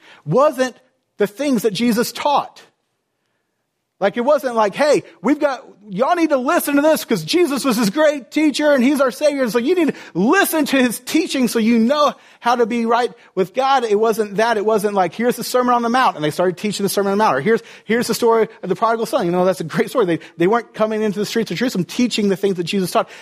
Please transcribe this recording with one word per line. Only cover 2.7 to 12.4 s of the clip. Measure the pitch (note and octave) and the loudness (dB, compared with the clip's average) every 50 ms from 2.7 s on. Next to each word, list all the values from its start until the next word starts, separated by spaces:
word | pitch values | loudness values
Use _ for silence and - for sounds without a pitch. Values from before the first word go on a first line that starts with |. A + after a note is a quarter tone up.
| _ _ _ _ _ _ _ _ _ _ _ _ _ _ _ _ _ _ _ _ _ _ _ _ _ - | _ _ _ _ _ _ _ _ _ _ _ _ _ _ _ _ _ _ _ _ _ _ _ _ _ -2
Like, | F#3 G3+ G3 A#3+ | -2 -2 0 0
it | A#3+ | 0
wasn't | C#4 D4+ C#4 C#4+ B3+ A#3 | 2 2 0 0 -2 0
like, | A3+ G#3+ G3+ - | 0 0 0 2
"Hey, | F#3 C#4 D4+ C4 E3 - - - - | 0 2 2 2 2 0 -6 -14 -4
we've | - A#3+ D4+ D4 | 0 0 0 2
got, | D4+ C#4+ C4 A#3 - - G3 F3 G3+ G#3+ | 0 -2 -2 -4 -12 -18 -20 _ -18 -10
y'all | F#3+ F3+ B3+ D4+ F4+ F4 | -4 -2 0 0 2 0
need | E4 D#4 | 2 0
to | D4 C4 | 0 0
listen | A#3+ C#4+ F4 E4 - D4+ C#4+ | 0 0 0 0 0 0 0
to | C#4+ | 2
this | C#4+ D#4 D#4 - - | 4 4 2 2 0
'cause | - A#3+ F3 D#3 | -2 -4 -4 -2
Jesus | D#3+ - F4 F4 C#4 C#4+ B3 - | -2 0 2 2 2 0 -2 0
was | C#4 G#3+ A#3 | 0 0 2
this | A#3 G3 | 0 0
great | - D4+ D#4 D4 D4+ C#4+ A3+ - | 0 2 2 2 2 0 -8 -6
teacher | - D4+ D#4+ D4+ A#3+ - D4 D4+ C#4+ | -2 0 2 2 2 2 2 2 4
and | C4+ A3+ | 4 4
he's | C4+ D4+ C4 | 2 2 2
our | C#4+ B3+ | 0 0
Savior." | - - D4+ D4 D4 C#4 | 0 0 0 0 0 0
It's | C4 A3+ F#3 | -2 0 0
like, | B3 A#3 | -2 0
you | D4 F4+ | 0 0
need | F#4 D#4+ C4+ | 2 2 0
to | - - - - - | -2 -6 -10 -10 -4
listen | D#3+ F#3+ A#3+ F4+ G4 F#4 - E4 D#4+ C#4+ | 0 2 2 4 2 2 2 0 -2 0
to | - C4+ | 0 2
his | C4+ B3+ B3 G#3 - | 2 2 0 -2 -6
teaching | - - - D#4+ F#4 - - C#4 B3+ G#3 | -10 -4 -2 -2 -2 0 -2 -2 -2 0
so | - A#3 | 0 0
you | G#3+ A3+ A#3+ A3+ | 2 2 2 2
know | A3+ A#3+ C#4+ D4+ D4 C4 G3 - _ - - - | 2 2 2 2 0 0 0 -4 _ -20 -16 -6